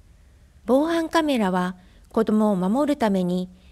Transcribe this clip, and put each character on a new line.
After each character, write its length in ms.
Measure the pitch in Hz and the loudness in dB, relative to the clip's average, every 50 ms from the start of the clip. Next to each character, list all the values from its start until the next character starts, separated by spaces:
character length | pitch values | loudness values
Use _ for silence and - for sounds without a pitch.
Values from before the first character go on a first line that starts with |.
| - - - - - - - - - - _ - - | -20 -20 -20 -20 -20 -20 -20 -20 -20 -20 _ -16 -2
防 220 | - 254 269 302 | 0 2 2 2
犯 240 | 330 339 330 330 311 | 0 0 -2 -2 0
カ 100 | - 339 | 0 0
メ 160 | 320 302 277 | 0 2 0
ラ 140 | 240 214 185 | 0 0 0
は 260 | 180 185 180 180 185 - - - - - - - | 0 0 -2 -4 -6 -10 -18 -20 -20 -20 -20 -4
子 140 | - 226 220 | -2 -2 0
ど 80 | - 208 | 2 2
も 200 | 214 214 214 208 | 2 2 2 0
を 40 | |
守 380 | 180 180 185 214 269 302 285 294 | 0 0 0 0 0 0 0 0
る 20 | |
た 140 | 285 240 220 | 0 0 0
め 140 | 196 190 180 | 0 0 0
に、 260 | 180 180 185 185 180 - - - - | 0 -2 -4 -4 -6 -12 -20 -20 -20